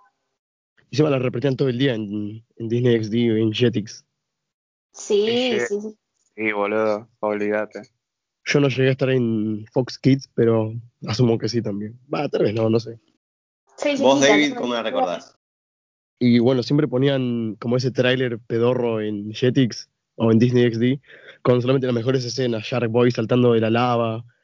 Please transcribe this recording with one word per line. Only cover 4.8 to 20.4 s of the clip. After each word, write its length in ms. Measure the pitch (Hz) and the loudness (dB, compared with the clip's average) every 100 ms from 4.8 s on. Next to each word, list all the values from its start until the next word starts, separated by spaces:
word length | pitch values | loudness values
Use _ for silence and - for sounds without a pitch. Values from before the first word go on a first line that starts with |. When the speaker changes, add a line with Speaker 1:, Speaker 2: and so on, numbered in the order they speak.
| _ | _
Speaker 2:
Sí, 580 | - - 202 220 240 254 | -14 -2 0 2 0 0
Speaker 3:
Es 160 | 220 240 | -2 -2
que 60 | |
Speaker 2:
sí, 60 | 202 | -4
sí. 160 | 214 - _ _ _ - | -8 -14 _ _ _ -6
Speaker 3:
Sí, 160 | 110 | -4
boludo, 560 | 101 101 107 110 104 117 - | -2 0 0 0 -2 -6 -6
olvídate. 600 | 107 104 104 107 107 104 - _ _ _ _ _ | -4 -2 -2 -2 -4 -10 -16 _ _ _ _ _
Speaker 1:
Yo 160 | - 147 | 0 2
no 80 | 139 | 2
llegué 200 | 120 131 | 2 0
a 40 | |
estar 180 | 131 131 | 2 0
en 560 | 131 117 113 110 107 110 | 2 2 0 -2 -4 -6
Fox 260 | 135 127 - | -4 -4 -2
Kids, 320 | 135 139 - | 2 2 0
pero 380 | - 117 113 110 117 - _ 180 | 0 2 2 -2 -6 -14 _ -6
asumo 300 | 113 120 113 | 0 2 2
que 120 | 107 | -2
sí 120 | 117 | -4
también. 360 | 107 101 107 120 - | -4 -6 -10 -14 -10
Va, 160 | 160 143 | -6 -4
tal 160 | - | 0
vez 100 | 147 | 0
no, 160 | 110 113 | 0 0
no 80 | 113 | 0
sé. 180 | 113 117 _ _ _ _ _ _ _ - | -2 -16 _ _ _ _ _ _ _ -6
Speaker 2:
Sí, 200 | 294 277 | -4 2
sí, 60 | |
Speaker 4:
¿Vos, 180 | 135 139 | 4 4
Speaker 2:
sí, 80 | 139 | 6
Speaker 4:
David, 140 | - | 4
Speaker 2:
también. 100 | 147 | 2
Speaker 4:
cómo 200 | 120 120 | -2 -4
la 80 | 120 | -4
recordás? 520 | 107 - 87 85 - _ _ _ _ _ _ _ _ - | -4 -4 -4 -6 -12 _ _ _ _ _ _ _ _ -2
Speaker 1:
Y 200 | 123 120 | 2 4
bueno, 240 | 117 131 | 4 2
siempre 240 | 110 147 147 | 0 0 0
ponían 640 | 123 139 135 127 117 110 98 | 0 0 0 -2 -4 -4 -6
como 160 | 117 127 | -4 -2
ese 160 | 127 | -2
tráiler 460 | 120 123 127 127 117 | 0 0 0 -2 -6
pedorro 600 | - 117 120 127 120 113 | -6 0 0 0 -2 -2
en 320 | 107 104 107 | -4 -6 -8
Jetix 560 | 110 127 117 117 - - _ _ - | -2 0 2 0 -2 -18 _ _ -2
o 160 | 113 | 2
en 60 | 113 | 4